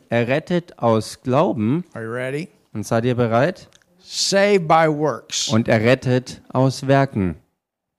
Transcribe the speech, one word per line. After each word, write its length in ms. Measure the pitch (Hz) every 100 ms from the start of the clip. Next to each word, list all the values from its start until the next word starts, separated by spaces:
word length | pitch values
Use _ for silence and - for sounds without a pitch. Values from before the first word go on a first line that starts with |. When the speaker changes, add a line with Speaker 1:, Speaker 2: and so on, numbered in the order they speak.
| _
Speaker 1:
Errettet 720 | 117 120 131 131 180 170 -
aus 420 | 120 110 107 -
Glauben. 600 | - 127 190 156 107 151 180
Speaker 2:
Are 100 | 117
you 60 | 113
ready? 360 | 120 131 143 - _ _
Speaker 1:
Und 140 | 107 101
seid 180 | 117 120
ihr 80 |
bereit? 560 | 120 120 113 147 196 - _ _ _
Speaker 2:
Saved 680 | - - - 196 202 202 160
by 200 | 165 160
works. 580 | 147 151 113 - - -
Speaker 1:
Und 180 | 113 120
errettet 760 | 117 110 131 135 127 127 - -
aus 360 | 127 135 131 135
Werken. 480 | 139 139 113 92 80 _ _ _ _ _